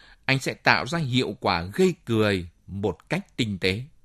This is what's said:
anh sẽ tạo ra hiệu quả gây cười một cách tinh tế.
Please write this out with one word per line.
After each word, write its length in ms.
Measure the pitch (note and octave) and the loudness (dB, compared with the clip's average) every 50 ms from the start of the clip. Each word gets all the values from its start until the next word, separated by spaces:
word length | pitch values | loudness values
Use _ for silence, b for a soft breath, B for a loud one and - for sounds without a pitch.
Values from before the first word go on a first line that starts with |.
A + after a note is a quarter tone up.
| B B B B B | B B B B B
anh 140 | - C3 C3+ | -2 -2 -2
sẽ 140 | - - A#2 | -2 -4 -8
tạo 320 | - _ C3+ A#2+ F#2+ D2+ A#2+ | -2 _ 2 2 2 2 -2
ra 120 | D#3+ E3+ | -4 -4
hiệu 380 | D#3+ B2+ A#2 - - D3+ G#3 - | -4 0 0 0 0 0 -4 -2
quả 280 | - A2 F#2+ E2+ E2+ F#2 G#2 | 0 0 0 0 -2 -4 0
gây 200 | - F#3 F#3 E3 - _ | 2 2 2 2 0 _
cười 440 | - A#2 A2 A2 G#2+ G2+ F#2+ E2+ E2+ - _ _ - | -2 2 2 4 2 2 0 -2 -6 -14 _ _ -12
một 420 | F2 G2 G2 G#2 F2 - - _ | -10 -4 -2 -2 -4 -4 -6 _
cách 280 | - F3 G3+ - _ - | -6 -6 -6 -10 _ -2
tinh 200 | C3 A2 G2+ F2+ | -2 -2 -2 -2
tế. 260 | - F#2+ F#2+ G#2 B2+ D3 - _ _ | 0 0 0 0 -6 -10 -16 _ _